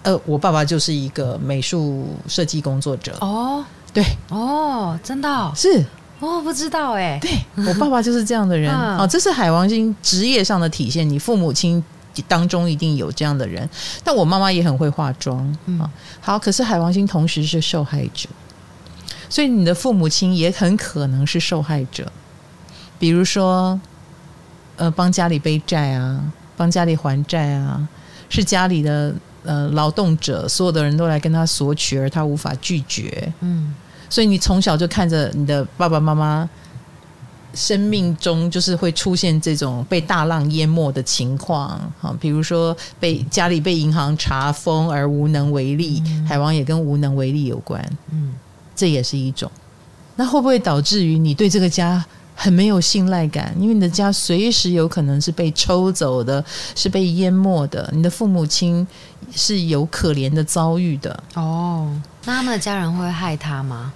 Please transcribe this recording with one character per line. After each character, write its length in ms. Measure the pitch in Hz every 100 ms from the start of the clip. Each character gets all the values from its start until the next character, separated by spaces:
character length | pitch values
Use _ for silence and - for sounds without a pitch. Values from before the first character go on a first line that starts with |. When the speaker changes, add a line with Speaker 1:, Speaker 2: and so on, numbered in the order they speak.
Speaker 1:
呃， 180 | 196 180
我 140 | - 147
爸 120 | 190
爸 140 | 156
就 140 | 147 160
是 120 | -
一 200 | 151 135
个 260 | 143 131 117
美 240 | 131 139
术 480 | 127 175 151 135 131 147 147
设 160 | -
计 160 | 156 156
工 220 | 143 135
作 160 | 143 131
者。 180 | - -
Speaker 2:
哦。 420 | 196 214 247 285 285 - -
Speaker 1:
对。 100 | - 202 - -
Speaker 2:
哦， 680 | 202 240 294 302 254 190 165
真 160 | - 269
的 80 | 294
哦？ 240 | 277 185
Speaker 1:
是。 300 | 147 370 311 135 - - -
Speaker 2:
哦， 220 | 302 339
不 100 | 311
知 160 | 269 311
道 260 | 320 285
欸。 220 | 214 180 143
Speaker 1:
对， 80 | 339 285 - -
我 80 | 202
爸 140 | 180 294
爸 140 | 254
就 100 | 233
是 120 | 240
这 100 | 214
样 140 | 233 196
的 100 | 170
人。 160 | 151
Speaker 2:
<laughs> 0 |
嗯。 240 | 254 233 190
Speaker 1:
哦， 80 | 196
这 140 | 349
是 100 | 392
海 220 | 285 180
王 160 | 165 190
星 260 | 226 220 208
职 240 | - 180 226
业 160 | 254
上 180 | 180 196
的 80 | 165
体 220 | 156 117
现， 180 | 147 156
你 80 | 143
父 200 | - 220
母 160 | 170
亲 280 | 139 175 170 160 - - - -
当 220 | 175 175
中 200 | 175 175
一 60 |
定 220 | 147 160 143
有 160 | 80
这 120 | -
样 140 | 151 143
的 80 | 110
人。 240 | 87 - - - -
但 100 | -
我 120 | 277
妈 120 | 165 190
妈 140 | 196
也 100 | 180
很 160 | 170 131
会 140 | 151
化 220 | 143 143
妆。 440 | 131 - 127 135 151 -
Speaker 2:
嗯。 140 | 175
Speaker 1:
哦， 80 | 156 - - -
好， 160 | - 208
可 140 | 208
是 100 | 190
海 160 | 240 185
王 160 | 170
星 140 | 180 196
同 220 | 175 160
时 180 | - 151
是 140 | 165
受 240 | 151 170
害 200 | 139 143 120
者， 200 | - - - - - - - - - - - -
所 160 | -
以 20 | 294
你 180 | 233
的 80 | 170
父 200 | 175 262
母 160 | 208 160
亲 280 | - 185 185
也 140 | 165
很 260 | 185 175 208
可 300 | - 151 139
能 180 | 131
是 140 | 143 170
受 240 | - 170
害 220 | 147 151
者。 260 | 131 - - - - - - - - - - -
比 120 | 165
如 140 | 170
说， 560 | 185 202 190 185 185 190 - - - - - - - - -
呃， 160 | - 165
帮 220 | 160 180
家 160 | 180 170
里 100 | 156
背 180 | 156 156
债 280 | - 165 143
啊， 280 | 131 127 135 143 - - -
帮 120 | 170
家 160 | 180
里 120 | 170 160
还 260 | 147 135 143
债 240 | 170 143
啊， 380 | 143 139 135 151 - - - -
是 140 | -
家 240 | 196 190 185
里 160 | 175
的， 320 | 147 147 147 - - -
呃， 240 | - 147 147
劳 200 | 151 151
动 300 | 156 190 160
者， 300 | - 120 -
所 180 | - 180
有 60 |
的 100 | 160
人 140 | 147 151
都 100 | 170
来 140 | 151
跟 120 | 160
他 140 | 160 165
索 260 | - 139
取， 240 | 151 - 139
而 140 | 135
他 140 | 160
无 120 | 151 147
法 160 | - 131
拒 200 | - 170 131
绝。 440 | - - - - 160
Speaker 2:
嗯。 340 | 175 170 151 143 - - -
Speaker 1:
所 140 | -
以 20 | 220
你 120 | 190
从 220 | - 185
小 140 | 190
就 140 | 156 170
看 180 | - 175
着 240 | 160 143
你 120 | 143 143
的 160 | 143 131 -
爸 100 | 170
爸 140 | 160
妈 140 | 156
妈 340 | 151 151 151 165 - - - - - - - - - -
生 260 | - - 202
命 380 | 208 208 175 160
中 340 | - 165 170
就 80 | 180
是 160 | 185
会 160 | 170 180
出 240 | 165 -
现 240 | 180 180 156
这 160 | 160
种 300 | 151 143 123 131
被 140 | 180
大 240 | 156 180
浪 260 | 156 165 147
淹 160 | 156 156
没 240 | 165 151
的 100 | 135
情 340 | 127 - 123 139
况， 420 | - 160 139 - - 151
哈， 160 | - -
比 120 | 156
如 120 | 151
说 320 | 156 170 165 165 - -
被， 200 | 175 160 -
家 180 | - 175
里 120 | 170
被 140 | 160
银 200 | 170 151
行 220 | 160 143 151
查 340 | - 135 143
封 400 | 143 - 156 165
而 160 | 143 143
无 220 | 143 147
能 240 | 147 143
为 220 | 143 131
力， 280 | 147 165 147 160
Speaker 2:
嗯。 180 | 156
Speaker 1:
海 140 | 156 143
王 160 | 147
也 100 | 156
跟 160 | 135 160
无 160 | 156 143
能 180 | 143 135
为 160 | 131
力 120 | 147
有 140 | 135 120
关。 260 | - - - 147 -
Speaker 2:
嗯。 220 | 156 139 127 - - -
Speaker 1:
这 140 | - 185
也 140 | 143
是 160 | 123 139
一 120 | 131
种。 180 | 131 - - - - - - - -
那 80 | 254
会 140 | 285
不 60 | 262
会 120 | 254
导 220 | 196 143
致 240 | 147 208
于 140 | 170 160
你 160 | 160
对 160 | 143 208
这 100 | 196
个 80 | 185
家 340 | 160 170 180 165 - -
很 160 | - 202
没 180 | 175 208
有 120 | 196
信 300 | 165 208 185
赖 180 | 180 156
感？ 260 | 147 - 170
因 80 | 208
为 60 |
你 60 | 226
的 60 | 180
家 240 | 165 202
随 400 | 196 - 180 220
时 200 | 220 185
有 180 | 175 160
可 140 | 170
能 180 | 143 139
是 100 | 147
被 200 | 165 165
抽 420 | 151 - 180 185
走 320 | 185 143 127
的， 180 | 120 139 - - -
是 140 | - 190
被 200 | 190 185
淹 220 | 170 185
没 360 | 185 190 175 139
的， 240 | - -
你 100 | 151
的 60 | 170
父 180 | - 220
母 200 | 185 156
亲 420 | - 175 170 180 - - - -
是 280 | - - 202
有 220 | 170 147
可 300 | 156 - 175
怜 180 | 143 135
的 100 | 151
遭 360 | 151 180 160 165
遇 180 | 180 143
的。 260 | - - -
Speaker 2:
哦， 600 | 170 160 165 175 170 151 147 147 -
那 120 | - 254
他 60 |
们 100 | 254
的 60 | 220
家 200 | 208 202
人 180 | 170 175
会 100 | 175
害 260 | 165 180 151
他 260 | 156 139
吗？ 300 | 135 120 123